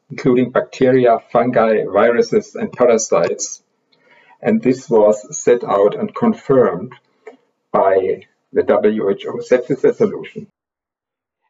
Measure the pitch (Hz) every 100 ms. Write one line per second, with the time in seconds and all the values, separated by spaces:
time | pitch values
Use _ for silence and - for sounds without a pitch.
0 | - - 135 123 123 104 - - 127 131
1 | 120 113 - 120 123 120 113 104 98 95
2 | 117 117 113 110 - - 110 - 123 110
3 | - 87 87 - - - _ _ _ _
4 | _ _ _ _ 104 110 123 127 - 110
5 | 104 107 - - - 123 - 101 104 -
6 | 104 - 117 107 - 131 104 87 123 -
7 | _ _ - - _ _ _ 104 95 95
8 | 92 - - _ _ - - 104 107 107
9 | 98 101 - 113 - 127 - 131 139 -
10 | 104 87 - - - _ _ _ _ _
11 | _ _ _ _